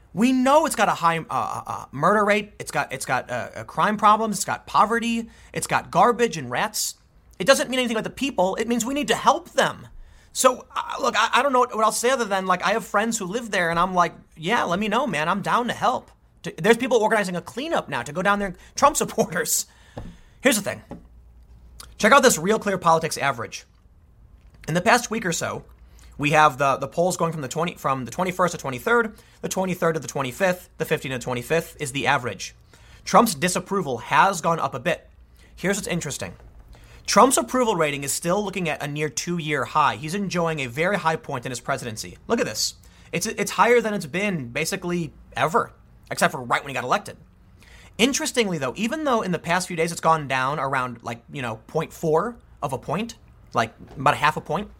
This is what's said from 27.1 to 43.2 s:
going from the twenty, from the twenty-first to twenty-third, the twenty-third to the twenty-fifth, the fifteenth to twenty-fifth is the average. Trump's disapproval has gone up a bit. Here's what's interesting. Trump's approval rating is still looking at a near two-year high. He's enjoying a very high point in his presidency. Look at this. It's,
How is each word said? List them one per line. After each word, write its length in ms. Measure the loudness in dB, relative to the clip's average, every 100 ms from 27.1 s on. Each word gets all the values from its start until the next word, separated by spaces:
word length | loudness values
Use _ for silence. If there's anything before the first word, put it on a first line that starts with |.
| 2
going 140 | -2
from 100 | -4
the 60 | -6
twenty, 260 | -4 -4
from 300 | -2 -2 -2
the 60 | -4
twenty-first 420 | -4 -2 0 0
to 60 | -2
twenty-third, 580 | -6 -4 2 2 2 -4 -20 -10
the 60 | -6
twenty-third 460 | -2 -2 0 0
to 60 | 0
the 80 | -4
twenty-fifth, 600 | -6 -4 0 0 0 -6 -8
the 60 | -4
fifteenth 280 | -2 -2
to 40 | -6
twenty-fifth 580 | -4 -6 -2 -2 -2 -8
is 120 | -6
the 140 | -2 2
average. 480 | 2 0 -8 -12 -16 -20 -20 -20 -16
Trump's 300 | 2 6 6
disapproval 640 | 2 0 -2 -2 -2 -2 -6
has 420 | 2 4 6 4
gone 200 | 0 0
up 140 | -2
a 60 | -4
bit. 280 | -4 -4 -6 -20 -20 -20 -20
Here's 220 | -6 -2 -2
what's 120 | -2
interesting. 460 | -4 -4 -8 -10 -12 -20 -20 -20 -20 -20 -12 0
Trump's 300 | 6 6 4
approval 400 | 0 0 2 2
rating 260 | 0 -2
is 100 | -4
still 320 | -4 -2 -2
looking 240 | -2 -4 -4
at 140 | -4
a 60 | -6
near 200 | -4 -4
two-year 560 | -4 -4 -4 -2 -2
high. 300 | 0 2 2
He's 220 | 0 -4 -4
enjoying 420 | -2 0 0 -2
a 80 | -4
very 300 | -2 0 0
high 180 | 0
point 320 | -2 -4 -8 -6
in 40 |
his 100 | -8
presidency. 580 | -4 -4 -6 -10 -12 -12 -4
Look 140 | -2
at 60 | -2
this. 280 | -2 -6 -6 -20 -20 -10
It's, 140 | -6